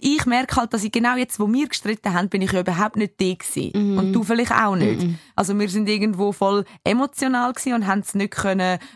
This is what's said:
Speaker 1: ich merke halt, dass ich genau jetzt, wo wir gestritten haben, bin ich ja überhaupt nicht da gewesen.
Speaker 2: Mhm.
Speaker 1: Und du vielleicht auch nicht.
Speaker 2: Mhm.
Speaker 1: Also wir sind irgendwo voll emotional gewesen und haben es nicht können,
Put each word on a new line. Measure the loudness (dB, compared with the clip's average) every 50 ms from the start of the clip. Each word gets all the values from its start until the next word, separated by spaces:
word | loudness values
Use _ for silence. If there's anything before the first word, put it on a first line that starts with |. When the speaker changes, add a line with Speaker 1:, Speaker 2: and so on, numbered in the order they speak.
| 0
Speaker 1:
ich | 0 2 2 2 2
merke | 2 2 0 0 0 -2
halt, | 0 0 -2
dass | -2 -2
ich | 0
genau | 0 0 2 2 2
jetzt, | 0 -2 -2 -2 -2
wo | 0 2
wir | 2 2 0 0
gestritten | -4 -6 -4 -4 -6 -4 -2 -2 0
haben, | 0 0 0
bin | 0 0 0
ich | 2
ja | 0 0
überhaupt | 0 0 0 0 0 0 0 -2
nicht | -2 -2 _ -2
da | -2 -2 -2
gewesen. | -4 -6 -8 -6 -4 -6 -4 -2
Speaker 2:
Mhm. | 0 0 2 2 2
Speaker 1:
Und | 2 2 2
du | 0 2
vielleicht | 0 0 0 0 2
auch | 2 2 2 2 2
nicht. | 2 2 2 2 0
Speaker 2:
Mhm. | 0 -2 -2 -4 -8 -8 -2
Speaker 1:
Also | -2 0 0 2 0
wir | 0 0
sind | 0 0 0 0
irgendwo | 0 2 2 0 0 0 0 0 0
voll | 0 0 2 2 2 0 -4 -10 -6 -2
emotional | 0 0 2 0 -2 -2 -2 -2 0 0 0 -2 -2
gewesen | -4 -4 -4 -2 -2
und | 0 0 0
haben | 0 0
es | -2 -2 -2
nicht | -2 -2 -2
können, | -2 -2 -2 0 0 2 2 0 0 -2 -4 -12 -20